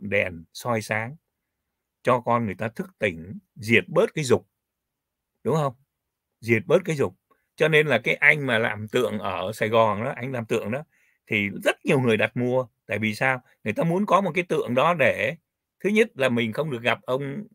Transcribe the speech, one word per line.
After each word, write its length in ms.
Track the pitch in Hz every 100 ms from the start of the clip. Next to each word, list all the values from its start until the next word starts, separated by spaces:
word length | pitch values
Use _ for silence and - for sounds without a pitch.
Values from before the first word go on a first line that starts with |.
| 98
đèn 340 | 98 92 82 82
soi 300 | - 123 113
sáng 340 | - 107 117 151 _ _ _ _ _ _ _ _
cho 180 | 123 123
con 260 | 117 117 110
người 80 |
ta 140 | 90 113
thức 220 | - - _
tỉnh, 400 | 107 82 90 180 -
diệt 300 | - 107 117 -
bớt 260 | 170 226
cái 100 | 160
dục. 220 | 127 104 - _ _ _ _ _ _ _ _ _
Đúng 100 | 107
không? 200 | 156 139 - _ _ _ _ _ _
Diệt 220 | 110 110 90
bớt 160 | 175
cái 120 | 175 147
dục. 200 | 110 - _ _ _ -
Cho 120 | 156
nên 180 | 151 151
là 120 | 117
cái 160 | 156
anh 320 | - 147 151 135
mà 120 | 113
làm 300 | 113 104 107
tượng 300 | 127 107 104
ở 340 | 98 90 92
Sài 140 | - 107
Gòn 360 | 113 110 101
đó, 80 | 127 123
anh 160 | 123
làm 120 | 123 110
tượng 240 | 120 104
đó, 140 | 131 156 _ _ _ _
thì 220 | 107 101 -
rất 120 | - -
nhiều 160 | - 143
người 160 | 123 110
đặt 200 | 117 123
mua. 300 | 123 127 123 _ -
Tại 120 | 104
vì 160 | 110
sao? 280 | 104 131 131 - _
Người 80 | 107
ta 120 | 107
muốn 220 | 170 180 208
có 140 | 185
một 100 | 190
cái 100 | 151
tượng 300 | 180 165 113
đó 200 | 123 156
để, 420 | 175 117 90 110 160 _ _ _ _
thứ 60 | 202
nhất 180 | 214 226
là 140 | 131 131
mình 240 | 120 117
không 180 | 123 156
được 120 | 117
gặp 160 | 120 113
ông 400 | - 135 139 143 -